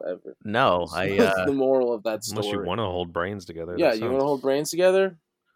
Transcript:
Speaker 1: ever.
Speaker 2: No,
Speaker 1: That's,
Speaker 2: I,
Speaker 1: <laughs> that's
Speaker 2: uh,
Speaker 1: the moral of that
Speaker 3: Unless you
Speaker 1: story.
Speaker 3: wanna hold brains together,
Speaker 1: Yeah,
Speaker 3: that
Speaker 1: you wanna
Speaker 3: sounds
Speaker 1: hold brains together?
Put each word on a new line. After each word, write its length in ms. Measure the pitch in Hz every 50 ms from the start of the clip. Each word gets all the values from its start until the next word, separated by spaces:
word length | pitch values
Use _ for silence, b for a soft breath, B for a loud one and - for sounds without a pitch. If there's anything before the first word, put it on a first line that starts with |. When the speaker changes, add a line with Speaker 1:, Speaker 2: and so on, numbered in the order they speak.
| -
Speaker 1:
ever. 300 | 87 90 85 - - - - -
Speaker 2:
No, 360 | 107 104 120 135 117 90 90
Speaker 1:
That's, 120 | 87 85 78
Speaker 2:
I, 160 | 85 95 98
Speaker 1:
<laughs> 80 | 98
that's 220 | 98 - - 95 95
Speaker 2:
uh, 60 | 92
Speaker 1:
the 40 | 143 139
moral 380 | 135 131 131 135 131 127 120
of 120 | 120 107 101
that 180 | 113 110 104 - 110
Speaker 3:
Unless 160 | 104 107 104
you 60 | 104
Speaker 1:
story. 160 | 104 101 98
Speaker 3:
wanna 180 | 87 92 117 110
hold 260 | 95 90 90 90 87
brains 320 | 82 85 85 95 104 101 85
together, 300 | - 82 82 82 82 87
Speaker 1:
Yeah, 140 | - 170 147
Speaker 3:
that 80 | 117
Speaker 1:
you 60 | 110 110
wanna 140 | 120 127 135
Speaker 3:
sounds 40 | 135
Speaker 1:
hold 180 | 147 143 131 120
brains 260 | 135 135 143 156 151
together? 480 | - 165 180 185 185 190 190 190 175 - _ _ _ _ _ _ _